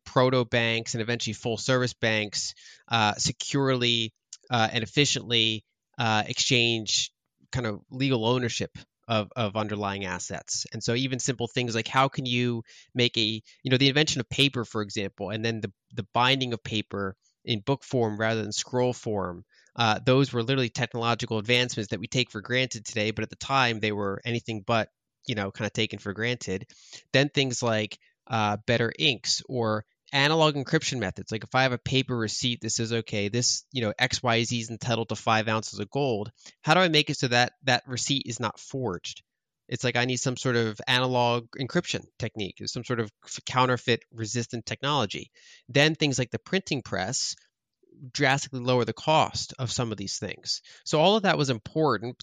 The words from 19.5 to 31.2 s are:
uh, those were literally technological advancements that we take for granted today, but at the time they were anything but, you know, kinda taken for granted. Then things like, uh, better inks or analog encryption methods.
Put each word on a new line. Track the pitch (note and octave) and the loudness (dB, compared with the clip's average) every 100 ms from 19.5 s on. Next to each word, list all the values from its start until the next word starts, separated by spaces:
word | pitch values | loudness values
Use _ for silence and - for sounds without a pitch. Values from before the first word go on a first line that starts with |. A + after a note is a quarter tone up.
| _ _ - | _ _ 0
uh, | A#2 G#2 A#2 | 2 2 4
those | C3 C3+ | 4 4
were | B2 | 0
literally | A2+ C3+ A#2+ | 0 0 0
technological | - A#2+ B2 A#2 A2+ A#2 A2 | -2 -4 -2 0 0 -2 -2
advancements | G#2 B2 B2 - G2+ | 2 2 2 -4 -6
that | G2+ | -6
we | A#2 | -4
take | C3 A#2+ | -2 -2
for | G#2+ | -4
granted | F#2+ B2 C3 A2+ - | -2 0 0 -4 -6
today, | A2 G#2+ | -2 -2
but | A2 | -2
at | A2 | -6
the | - | -8
time | - C3+ A#2+ A2+ | 0 2 2 2
they | G#2+ | -2
were | G#2 G2+ G2 A#2+ | 0 -2 -4 -2
anything | A#2+ - A2 F#2+ | -4 -4 -6 0
but, | A2+ G#2 _ _ _ - | 0 0 _ _ _ -6
you | G#2 | -4
know, | G2 | -4
kinda | - G#2 | -4 -4
taken | - A2 G#2 | -2 -4 -4
for | G#2 | -8
granted. | F#2+ A#2 B2 - F#2+ - - - - _ | -4 -4 -4 -6 -8 -8 -20 -20 -20 _
Then | C3 C#3+ | 2 2
things | - C3+ A#2 | 0 -2 0
like, | A#2+ A2 G#2+ - _ _ - | 0 0 -2 -8 _ _ -4
uh, | A#2 G#2+ G#2 - | 0 0 0 0
better | A#2 A#2 - | 0 0 0
inks | D#3 A#2 - - - | 0 0 -2 -4 -4
or | B2+ A2 G#2+ - _ - | -2 0 -2 -4 _ -4
analog | C#3 C#3+ D#3+ D#3 C#3+ | 2 4 4 4 2
encryption | B2 D#3+ - C3 | 0 0 0 -2
methods. | F#2+ F#2 | -2 -4